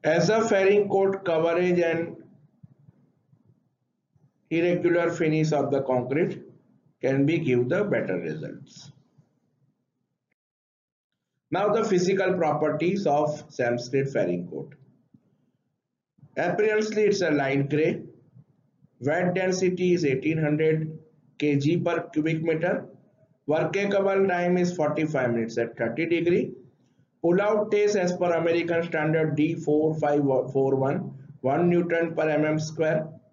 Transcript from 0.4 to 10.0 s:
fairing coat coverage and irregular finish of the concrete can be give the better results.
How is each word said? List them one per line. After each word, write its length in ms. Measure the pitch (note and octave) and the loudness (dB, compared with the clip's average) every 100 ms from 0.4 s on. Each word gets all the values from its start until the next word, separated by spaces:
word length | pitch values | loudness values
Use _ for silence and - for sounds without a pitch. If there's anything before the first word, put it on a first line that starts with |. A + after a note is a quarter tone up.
| G#3+ | 2
fairing 400 | G3 F#3+ G#3 G3 | 4 6 4 4
coat 360 | F#3+ G3 F#3+ - | 2 2 0 0
coverage 540 | D#3+ E3 E3+ F3+ F3+ | 0 2 2 2 2
and 360 | E3 E3 E3 - - _ _ _ - _ - _ _ _ _ _ _ _ _ _ _ _ _ _ _ _ _ | 2 0 -4 -10 -20 _ _ _ -20 _ -20 _ _ _ _ _ _ _ _ _ _ _ _ _ _ _ _
irregular 640 | D#3+ F3 F3 F3 E3+ E3+ | 0 0 2 2 2 0
finish 400 | E3 D#3+ D#3 D#3 | 0 0 2 2
of 180 | D3+ C3+ | 0 0
the 120 | C3+ | -2
concrete 600 | B2+ B2+ A#2+ C#3 F3+ - - - _ _ _ _ | 0 -2 -2 -2 -2 -4 -16 -20 _ _ _ _
can 240 | B2+ C3+ C#3+ | -2 2 2
be 120 | E3 | 0
give 320 | C3 B2 B2 | 0 0 0
the 140 | F3+ | -2
better 340 | G3+ B2 G2 F2+ | 0 -2 -2 -6
results. 760 | E2 D#2 - - - - - - _ _ _ _ _ _ _ _ _ _ | -6 -8 -12 -14 -20 -20 -20 -20 _ _ _ _ _ _ _ _ _ _